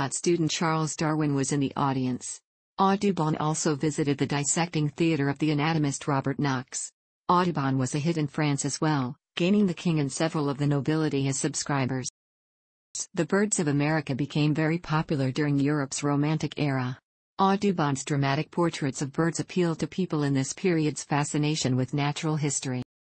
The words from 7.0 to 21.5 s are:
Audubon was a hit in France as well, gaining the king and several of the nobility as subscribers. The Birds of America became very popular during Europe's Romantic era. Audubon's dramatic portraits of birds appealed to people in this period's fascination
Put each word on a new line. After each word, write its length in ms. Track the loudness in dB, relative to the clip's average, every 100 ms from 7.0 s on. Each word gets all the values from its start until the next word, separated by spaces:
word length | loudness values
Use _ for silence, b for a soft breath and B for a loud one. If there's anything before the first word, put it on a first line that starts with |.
| _ _ 2
Audubon 480 | 2 2 0 0 0
was 180 | 0
a 40 | 0
hit 180 | 0 0
in 100 | -2
France 380 | -2 0 0
as 160 | -2 -2
well, 360 | 0 0 -2 -6 _ -2
gaining 300 | 2 4 2
the 80 |
king 260 | 0 0 2
and 100 | 0
several 380 | 0 -2 0 -2
of 80 | 0
the 100 | 0
nobility 600 | 2 2 0 2 0 0
as 80 | 0
subscribers. 680 | -2 -4 -2 -2 -2 -4 -6 -12 _ _ _ _ _ _ _ -12 -6
The 140 | -4 0
Birds 320 | 2 2 0
of 100 | 2
America 460 | 2 2 0 0
became 400 | -2 -2 2 2
very 240 | 2 0 0
popular 520 | 0 -2 0 0 0
during 280 | 0 0 2
Europe's 440 | 2 0 -2 -2
Romantic 520 | 0 2 2 0 -2 -2
era. 420 | -2 0 -2 -6 _ _ _ 0
Audubon's 640 | 2 4 2 2 0 0
dramatic 480 | -2 0 2 0 -2
portraits 520 | 0 0 0 -4 -4
of 100 | -4
birds 280 | 0 0 -2
appealed 380 | -2 0 0 0
to 60 | -4
people 360 | -2 -2 0
in 100 | 2
this 220 | 2 -2
period's 500 | -2 0 2 0 -2
fascination 720 | -2 0 0 0 0